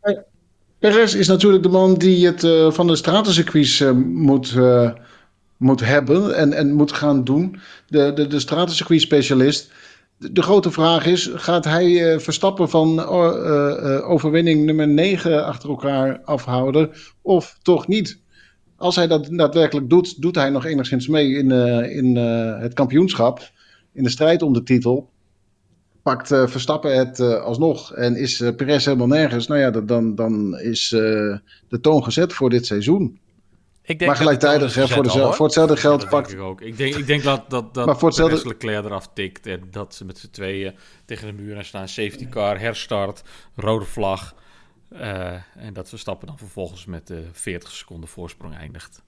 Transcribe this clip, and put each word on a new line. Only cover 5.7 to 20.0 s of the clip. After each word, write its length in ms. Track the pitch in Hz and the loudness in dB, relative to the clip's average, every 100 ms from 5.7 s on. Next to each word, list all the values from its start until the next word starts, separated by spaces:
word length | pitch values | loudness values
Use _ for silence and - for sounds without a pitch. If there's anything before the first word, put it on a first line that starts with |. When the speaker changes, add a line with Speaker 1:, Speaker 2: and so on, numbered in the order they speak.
| 131 | 2
Speaker 1:
hebben 560 | 117 143 127 165 202 - | 2 0 2 2 2 0
en, 160 | 147 | 0
en 200 | 147 143 | 2 0
moet 200 | 147 147 | 2 0
gaan 320 | - 147 139 | 0 0 0
doen. 360 | 127 139 185 190 - - _ | 0 0 -2 -6 -20 -20 _
De, 260 | 147 143 | 0 0
de, 140 | 143 147 | 0 -2
de 140 | 147 | -2
stratencircuit-specialist. 1300 | 127 156 175 165 - 160 147 147 131 131 131 147 - _ - _ _ _ | -4 -2 -2 -4 0 2 4 2 2 2 2 0 -8 _ -20 _ _ _
De, 160 | - | -4
de 100 | - | -2
grote 280 | 160 202 175 | 4 2 2
vraag 360 | 156 160 165 143 | 0 2 2 2
is, 240 | 175 - | 0 -2
gaat 300 | - - 175 | -8 -2 -2
hij, 480 | 151 160 180 175 165 | 0 2 4 4 2
eh, 60 | 160 | 0
Verstappen 500 | - 156 190 190 170 | -2 -2 -2 0 0
van, 380 | 165 160 160 165 | 2 2 0 -2
oh, 180 | 180 170 | 0 0
eh, 680 | - 160 147 143 - 143 135 | 0 -2 0 0 -2 -2 -4
eh, 120 | - | 0
overwinning 540 | 165 151 160 170 156 | 0 2 0 2 2
nummer 240 | 151 156 151 | 2 2 2
negen 560 | 147 185 180 165 151 | 2 2 0 0 0
achter 240 | - - 143 | -2 -8 -10
elkaar 520 | 135 139 135 135 131 | -6 -4 -2 -2 -4
afhouden 680 | - 143 127 127 131 139 156 - - _ | -6 -6 -4 -4 0 0 0 -4 -20 _
of 360 | - 185 - _ | 0 0 0 _
toch 240 | - 170 - | 0 0 2
niet? 320 | 214 175 - _ _ _ _ _ _ | -2 -2 -10 _ _ _ _ _ _
Als 200 | 180 180 | -2 0
hij 100 | 165 | 2
dat 220 | 160 143 | 0 -2
daadwerkelijk 600 | 170 151 160 156 156 131 | 0 2 4 2 0 2
doet, 320 | 170 | 2